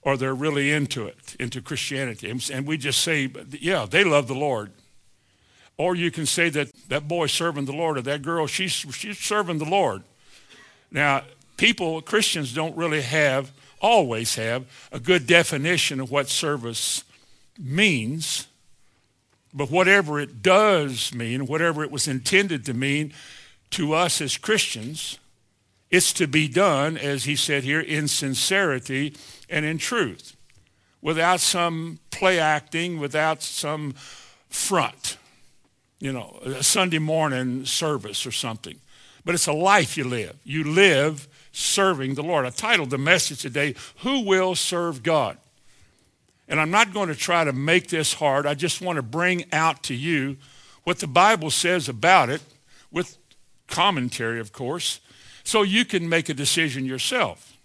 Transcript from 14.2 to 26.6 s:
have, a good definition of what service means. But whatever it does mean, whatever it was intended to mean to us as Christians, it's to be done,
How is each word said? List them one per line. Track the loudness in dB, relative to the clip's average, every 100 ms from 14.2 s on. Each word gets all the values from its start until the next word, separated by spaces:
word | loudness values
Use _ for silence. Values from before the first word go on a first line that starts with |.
| -4 -2
have, | -2 -4 -6 -20 -14
a | -10
good | 2 2 6
definition | 4 4 -2 -2 0 -2 -4
of | -2
what | -2 0
service | -2 -2 -4 -6 -6 -4 -6 -8 _ _ -20 _ -14
means. | -6 2 2 2 -2 -6 -6 -6 -8 _ _ -20 _ _ _ _ _ _ _ -8
But | 0
whatever | 4 6 6 4 -2
it | -4 -4
does | 4 6 6 4 2 -4 -6
mean, | -4 -4 -4 -2
whatever | 0 0 0
it | -4
was | -4 -2
intended | -2 2 2 2 -2 -4
to |
mean | -2 0 0 -4 -10 -20 -20 -20 _ _
to | -4 0
us | 2 2 0
as | -4 -6
Christians, | 0 0 0 -4 -10 -10 -10 -12 _ _ _ _ _ _ _
it's | 2 2
to | 0 0
be | 2 2
done, | 2